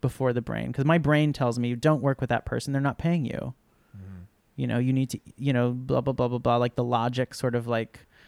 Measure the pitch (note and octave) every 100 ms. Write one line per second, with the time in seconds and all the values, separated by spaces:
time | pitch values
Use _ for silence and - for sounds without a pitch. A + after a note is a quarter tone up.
0 | C3 - C3 A#2+ A#2 A2 B2 B2 C#3 E3+
1 | D3+ D3+ D3+ C#3 B2 A#2 A#2+ A#2+ D#3 D3+
2 | C#3 C3+ B2+ A#2+ - A#2 - C#3 C#3 -
3 | D#3+ E3+ A#2+ - - - _ _ _ G2
4 | F#2+ F#2 F2+ _ _ - C3 A#2 B2+ C3
5 | C3 G#2 - - C3+ B2+ B2 B2 C3 B2+
6 | B2+ B2+ B2 B2 B2 A#2+ B2 - A#2+ A#2+
7 | A#2+ B2+ B2+ - B2+ A#2+ A#2+ A#2 A2+ -
8 | - _